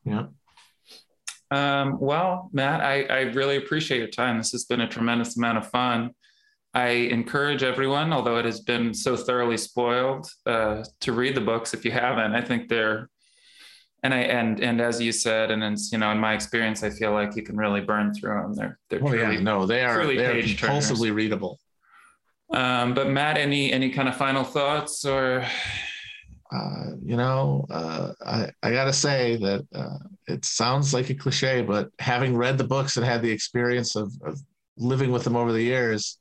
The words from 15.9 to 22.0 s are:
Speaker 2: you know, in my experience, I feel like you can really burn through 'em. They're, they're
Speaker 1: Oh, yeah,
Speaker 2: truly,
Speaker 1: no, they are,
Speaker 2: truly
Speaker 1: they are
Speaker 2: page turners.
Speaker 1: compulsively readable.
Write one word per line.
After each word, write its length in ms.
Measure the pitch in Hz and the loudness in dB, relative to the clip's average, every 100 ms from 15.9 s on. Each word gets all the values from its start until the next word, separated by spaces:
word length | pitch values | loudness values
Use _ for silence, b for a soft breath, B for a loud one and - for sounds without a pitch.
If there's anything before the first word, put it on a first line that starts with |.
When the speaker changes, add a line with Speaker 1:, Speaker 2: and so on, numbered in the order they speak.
Speaker 2:
you 60 | 113 | 0
know, 120 | 107 | 2
in 80 | 107 | 2
my 160 | 110 | 2
experience, 480 | 107 104 117 113 110 | 0 0 0 0 0
I 80 | 107 | -4
feel 220 | 104 110 | 0 0
like 220 | 104 104 107 | 2 0 -4
you 60 | |
can 140 | 107 104 | -6 -2
really 240 | 107 101 | 0 0
burn 320 | 98 107 104 | 0 0 0
through 300 | 104 101 104 | -2 -4 -4
'em. 120 | 87 | -4
They're, 240 | 104 104 - _ | -6 -6 -10 _
they're 100 | - | -2
Speaker 1:
Oh, 100 | 139 | 0
yeah, 120 | 117 113 | 2 2
Speaker 2:
truly, 160 | 107 | 2
Speaker 1:
no, 240 | 101 104 95 | 2 2 2
they 160 | 120 | 2
are, 100 | 123 | 2
Speaker 2:
truly 220 | 113 107 127 | 2 2 2
Speaker 1:
they 80 | 123 | 2
are 60 | |
Speaker 2:
page 280 | 117 107 98 | 2 0 0
turners. 300 | 110 143 143 | 2 2 2
Speaker 1:
compulsively 240 | 120 113 | 2 2
readable. 440 | 107 107 101 92 - _ _ b b | 2 0 0 -4 -8 _ _ b b